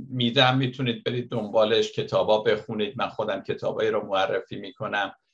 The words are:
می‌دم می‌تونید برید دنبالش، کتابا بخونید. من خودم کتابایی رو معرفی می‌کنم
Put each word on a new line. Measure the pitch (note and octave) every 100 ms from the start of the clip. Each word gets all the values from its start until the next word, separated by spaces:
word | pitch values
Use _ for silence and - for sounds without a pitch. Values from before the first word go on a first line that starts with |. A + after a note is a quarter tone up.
| B2+
می‌دم | B2+ A#2+ B2 B2+ C3
می‌تونید | C3 - B2 A2
برید | A#2+ B2 A#2+
دنبالش، | A#2 G#2 A2 G#2+ A2 G#2+
کتابا | - - G2 F#2 G#2+
بخونید. | A#2 G#2+ - G#2+ G#2 A#2
من | G2
خودم | - G#2+ G2
کتابایی | - - G2 G#2+ A2
رو | G#2+ G2+
معرفی | F#2+ F#2+ G2 - G2+
می‌کنم | G2 - G#2 G#2 G2 - _